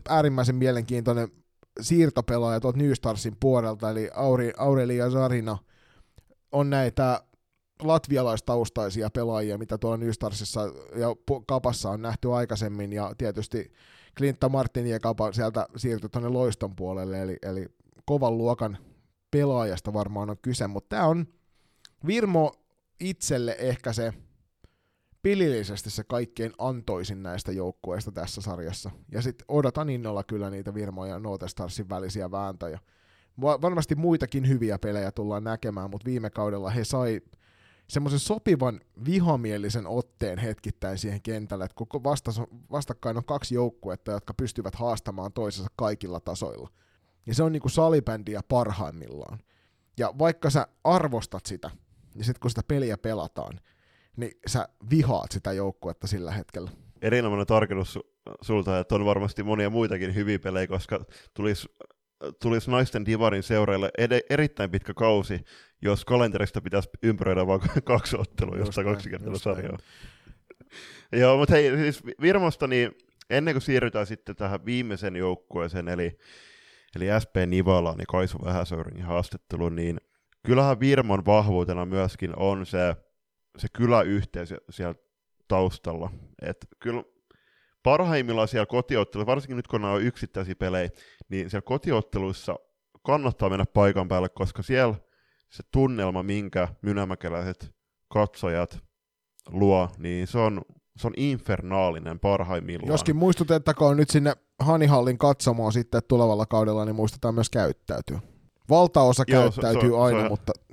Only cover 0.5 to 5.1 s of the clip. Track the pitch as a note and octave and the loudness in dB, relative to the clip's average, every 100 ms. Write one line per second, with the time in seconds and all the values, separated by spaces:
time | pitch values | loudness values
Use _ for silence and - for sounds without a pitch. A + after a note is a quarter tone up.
0.5 | B2+ C3 B2 A2+ B2 A#2 A#2+ A2+ - _ | 2 2 2 0 -2 0 0 -2 -8 _
1.5 | _ _ - A2 E3+ D#3+ B2+ A#2 A#2+ A#2 | _ _ -8 2 6 6 4 0 0 0
2.5 | A2+ B2+ B2+ D3 B2+ A#2+ G#2 A2+ G#2 C3+ | 0 0 2 2 2 -2 -4 -6 0 2
3.5 | B2+ A2+ G#2 G#2+ A2 A2 - C3+ B2+ A#2+ | 4 2 -2 -4 -2 -4 0 2 2 2
4.5 | - C#3 C3+ B2 B2 B2 | 0 2 2 2 2 2